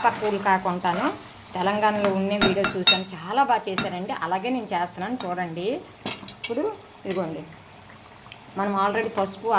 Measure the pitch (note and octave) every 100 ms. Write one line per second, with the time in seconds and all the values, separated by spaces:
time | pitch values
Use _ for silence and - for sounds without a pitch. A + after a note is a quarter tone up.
0 | A#3 A3 G#3+ G3+ G3+ F#3 F#3+ F3+ G#3 F3
1 | C4+ G4+ - - - F3+ F#3 G#3 G#3+ G#3
2 | G3+ F#3+ G3 G#3 G3+ F#3+ G3 G3 F3+ F#3+
3 | F#3+ F3+ E3+ A3+ C4 A3 G#3 F#3+ G3+ F3+
4 | G3 - E3 F#3+ A3+ B3+ G3+ F3 F3 -
5 | F#3+ B3 F#3 F3+ F3+ E3 F#3+ D#4 - -
6 | - - - - - A#3 G#4 G#4+ - -
7 | G3 F#3 E3 D#3 - - - - - -
8 | - - - - - - G3+ G3 G3+ G#3+
9 | A3 - F#3+ - A3